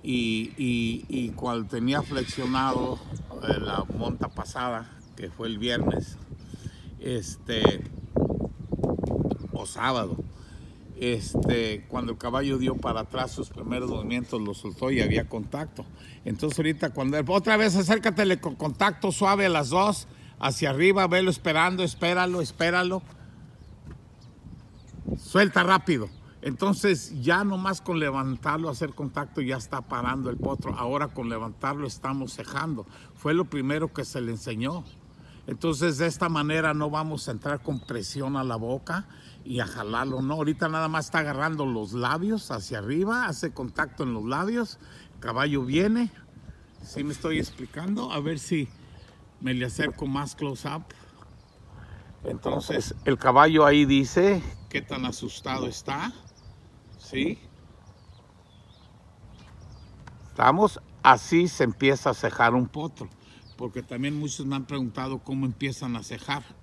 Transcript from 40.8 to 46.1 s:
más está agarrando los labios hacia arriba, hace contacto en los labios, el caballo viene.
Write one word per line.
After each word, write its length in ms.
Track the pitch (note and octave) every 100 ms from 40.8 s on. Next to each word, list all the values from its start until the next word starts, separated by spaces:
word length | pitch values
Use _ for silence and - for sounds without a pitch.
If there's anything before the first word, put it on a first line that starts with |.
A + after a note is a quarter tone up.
| D#3+
más 200 | D#3 D3
está 140 | E3
agarrando 460 | D3+ C3+ D#3 D#3 C3+
los 280 | A#2 G#2
labios 580 | A#2+ B2 D#3 G3 A3 -
hacia 260 | A#2 F#2 A#2
arriba, 480 | G#2 D3+ G3 A#3+ A3+
hace 260 | C#3+ D#3+
contacto 520 | - B2 - C#3+ -
en 80 | C3+
los 120 | A2+
labios, 540 | A2 C#3 F#3+ A#3+ A3+ - - - -
el 60 | -
caballo 440 | A#2+ A#2 D3 C#3
viene. 480 | B2+ D3+ G3+ A3+ A#3